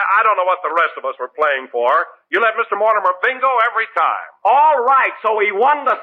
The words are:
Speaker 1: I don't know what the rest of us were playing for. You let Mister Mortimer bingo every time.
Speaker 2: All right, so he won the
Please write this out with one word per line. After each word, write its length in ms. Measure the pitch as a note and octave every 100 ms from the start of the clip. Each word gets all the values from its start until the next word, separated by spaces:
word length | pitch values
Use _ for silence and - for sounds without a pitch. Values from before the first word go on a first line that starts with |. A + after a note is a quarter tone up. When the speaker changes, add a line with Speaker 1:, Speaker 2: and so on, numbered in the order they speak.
| F#3 G3+
Speaker 1:
I 20 |
don't 160 | A3+ F#3
know 80 | F3+
what 160 | F3+
the 80 | D3+
rest 240 | E3 D#3 -
of 80 |
us 160 | C3 B2
were 80 | B2+ D3+
playing 320 | D3+ C3 C3
for. 240 | A#2+ A#2+ D#3+ E3+ - -
You 80 | F3
let 160 | A3+ A3
Mister 240 | A3+ G3+
Mortimer 320 | G#3+ G#3+ F#3 F#3
bingo 320 | A#3+ B3+ C4+ A#3+
every 320 | A#3 G#3+ -
time. 380 | E3+ D3 G2+ E2 _ G3
Speaker 2:
All 320 | C4+ D#4 C#4 A#3+
right, 240 | C4 G3+ -
so 160 | G#3+ G#3+
he 80 | G#3
won 320 | G3 C4 D4
the 160 | C4 G#3+